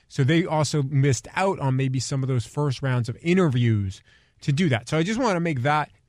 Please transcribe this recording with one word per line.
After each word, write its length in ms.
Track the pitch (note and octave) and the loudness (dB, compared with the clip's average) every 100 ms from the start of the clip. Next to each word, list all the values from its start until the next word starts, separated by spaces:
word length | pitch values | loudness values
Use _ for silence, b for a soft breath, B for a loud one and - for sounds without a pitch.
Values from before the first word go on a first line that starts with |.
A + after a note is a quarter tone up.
| B | B
So 160 | - C3+ | -2 2
they 200 | E3 F3+ | 2 2
also 380 | D#3 D3+ D#3 | 0 0 -2
missed 460 | C3+ D3 C#3 B2+ - | 0 2 2 2 -2
out 260 | - G3 F#3 | -2 -2 0
on 180 | C#3+ C3 | -2 0
maybe 240 | C3+ C3 | -2 -2
some 220 | - C#3 | -4 -4
of 40 | C3 | -2
those 180 | B2+ A2+ | -2 -4
first 360 | - D3 B2+ | -4 -4 -2
rounds 260 | C3+ B2 A#2 | -2 -2 -2
of 100 | A#2 | -4
interviews 800 | D#3+ F#3 E3+ B2+ A#2+ G#2+ G2 - _ b b b | 0 2 4 2 2 2 0 -6 _ b b b
to 100 | - | -2
do 160 | C#3+ F3+ | 0 2
that. 220 | A2+ - | 0 -2
So 80 | D#3 | -2
I 60 | |
just 160 | E3+ A3 | 0 0
want 180 | B3+ F3+ | 0 0
to 20 | |
make 220 | E3+ C#3 | 0 -2
that 300 | B2+ D3+ D3 _ | 0 0 -2 _